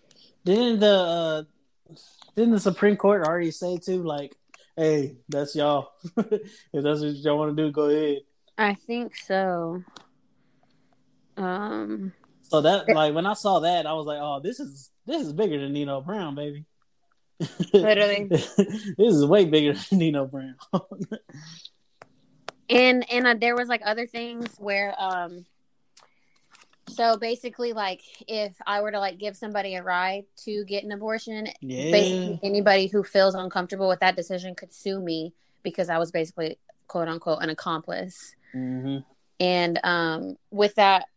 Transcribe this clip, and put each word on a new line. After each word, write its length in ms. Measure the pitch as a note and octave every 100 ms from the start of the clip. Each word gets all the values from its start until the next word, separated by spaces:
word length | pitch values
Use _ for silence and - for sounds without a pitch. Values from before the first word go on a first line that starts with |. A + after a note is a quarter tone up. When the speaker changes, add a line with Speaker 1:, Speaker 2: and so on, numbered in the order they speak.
| _ _ _ _ F3
Speaker 1:
Didn't 340 | G#3 A#3+ A3
the, 640 | G#3 G3 F3 E3+ E3 D#3 D3+ _ _ _ _
uh, 40 | E3 - _ - -
didn't 160 | A#3
the 60 | G#3+
Supreme 360 | G3 F3+ G#3 G3+
Court 280 | G3 G#3 D#3
already 260 | E3+ E3
say 260 | - F3+ F3+
too, 260 | G3 F#3
like, 320 | E3+ D3 C#3+ - _ - _ -
"Hey, 420 | D#3 D3+ C3+ - -
that's 260 | C#3 C#3+ D#3
y'all. 360 | D3 D3 C3+ _
<laughs> 140 | F3 -
If 680 | A3+ G#3 - - _ D3
that's 180 | C#3+ D3+
what 140 | D3 C#3+
y'all 220 | D3 D3
wanna 160 | D3+
do, 180 | D3+ D3+
go 180 | D3 D3
ahead." 300 | D3+ D3+ C#3 - _ _ -
Speaker 2:
I 160 | G#3 G3
think 400 | - A#3 A#3 -
so. 680 | - F#3+ F#3+ F3 E3 F3+ F3+ - - _ _ _ _ _ _ _ _ _ _ _ _ -
Um, 760 | F#3 F3+ G#3 - G#3 G#3+ F#3+ - _ _
Speaker 1:
So 180 | - D#3
that, 280 | D3+ G3 -
Speaker 2:
it 40 | D#3
Speaker 1:
like, 200 | D#3 D3+
when 100 | F#3+
I 80 |
saw 260 | G#3 G#3 F3+
that, 260 | E3 F3 D3+
I 60 |
was 120 | D#3 D3+
like, 140 | D3
"Oh, 180 | D3 C#3
this 200 | E3 B3+
is, 320 | C4+ C#3 - _ -
this 160 | D#4 E3
is 80 |
bigger 260 | D3+ G#3+ D3
than 140 | C#3
Nino 280 | C#3+ C#3+ C#3
Brown, 340 | D3 G#3 E3 C#3+
baby." 300 | D3 C#3+ D3+ _ _ _ _ _ _ -
<laughs> 340 | D#3 - F3
Speaker 3:
Literally. 540 | G3+ G#3+ G#3 G#3 G3+ G3+
Speaker 1:
This 640 | E3 - - F3+ G#3+ G3+ D#3+
is 280 | A#3 D#3+ C#3+
way 200 | G3+ F3
bigger 280 | D#3 D3
than 260 | C#3+ - F#3+
Nino 260 | E3 D3 C3+
Brown. 300 | C3+ C3 B2+ -
<laughs> 80 | F3+ - F#3+ F#3+ A3 - C#3+ D#3 E3 - _ _ _ - _ _ _ - - -
Speaker 2:
And, 360 | A#3+ B3+ B3 A#3
and, 160 | A#3+ B3+
uh, 80 | A3+
there 160 | A#3 A#3+
was, 100 | B3
like, 140 | A#3 G#3
other 220 | A3 A#3
things 400 | A#3 A#3+ A#3 A#3 -
where, 380 | G3+ G3+ G3+ G3
um, 480 | F#3+ F#3 F3 F3 F3+ _ _ _ _ - _ _ _ _ _ _ _ _ -
so 300 | - A#3 A3
basically, 560 | A3+ A#3 B3 - A#3+
like, 280 | A3 G3 F#3 - - -
if 300 | A3 G3+ F#3 -
I 160 | G3+
were 80 | G#3+
to, 100 | G#3
like, 200 | G3 F3+
give 160 | G#3 G3+
somebody 400 | G#3+ G#3 G3 F#3
a 80 |
ride 400 | F#3 F3+ F#3 G3 G3 - -
to 180 | G#3
get 220 | G3 G3+ G3+
an 80 |
abortion, 560 | G3+ A3 A3 A3+ G#3+ G#3+ -
Speaker 1:
Yeah. 320 | C3 B2+ D3+
Speaker 2:
basically 480 | G#3 F#3+ F#3 F3+ E3+
anybody 460 | G3+ G3+ G3+ G3 F#3+
who 160 | G#3
feels 320 | F#3+ G3 F#3+ F#3
uncomfortable 540 | F#3 F#3 F3+ F#3+ F#3+
with 100 | F3+
that 160 | F#3 F3+
decision 400 | E3+ F3+ F#3 F3+
could 180 | F#3
sue 280 | - G3+ G3
me 320 | F3 D#3+ D#3+ - _ _
because 280 | E3 E3 F3
I 80 | E3
was 120 | E3+
basically, 460 | F3 D#3+ - D#3+ - _ _ -
quote 220 | F3+ E3
unquote, 340 | E3 E3+ D#3
an 60 | D#3+
accomplice. 840 | D#3 F#3 D#3+ D#3+ - F#3 - - _ _ C3
Speaker 1:
Mm-hmm. 440 | B2+ B2+ C3+ C#3 C3+ _ _ -
Speaker 2:
And, 380 | F3+ F3+ F3 E3+
um, 540 | - F3 E3 D#3+ F#3 - _
with 260 | G3+ G#3 A3
that, 340 | G3 F#3+ -